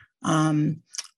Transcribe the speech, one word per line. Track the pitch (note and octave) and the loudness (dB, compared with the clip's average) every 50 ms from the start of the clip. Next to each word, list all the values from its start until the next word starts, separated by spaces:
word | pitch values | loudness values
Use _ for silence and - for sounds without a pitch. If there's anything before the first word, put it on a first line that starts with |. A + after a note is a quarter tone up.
| - _ _ _ - | -20 _ _ _ -4
um, | - D#3+ D#3 D#3 D#3 D3+ D3+ D3+ D#3+ D#3 D#3+ _ _ - - - - _ | 0 0 2 2 2 2 2 0 0 -2 -6 _ _ -18 -16 -16 -16 _